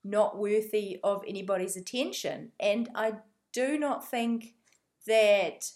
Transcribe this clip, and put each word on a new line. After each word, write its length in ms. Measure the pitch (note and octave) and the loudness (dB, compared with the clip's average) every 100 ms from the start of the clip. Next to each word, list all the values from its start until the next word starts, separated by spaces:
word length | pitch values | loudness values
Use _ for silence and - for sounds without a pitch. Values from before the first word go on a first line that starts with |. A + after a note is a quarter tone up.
not 340 | G3 G#3 G#3 G3+ | 0 2 2 2
worthy 600 | G3+ G#3+ G#3+ G#3+ G3+ - | 2 2 2 -2 -2 -2
of 220 | G3+ G3 - | 0 0 -4
anybody's 500 | G3 F#3+ F#3 F#3 F#3 | -8 -2 -2 -2 -6
attention. 760 | F#3 B3 D#4+ - - - - _ | -6 -4 -4 -4 -6 -6 -12 _
And 280 | G#3 G#3+ A#3 | 0 0 -2
I 200 | - A3 G#3+ - _ _ | -2 -2 -4 -14 _ _
do 240 | A#3+ C4 D4+ | -2 0 0
not 320 | D4 - - | 0 -2 -4
think 460 | A#3+ A#3 A3+ - _ _ _ _ _ - | -2 0 -2 -4 _ _ _ _ _ 2
that 680 | A3 G#3+ G3+ E3+ - - | 6 6 6 2 -4 -12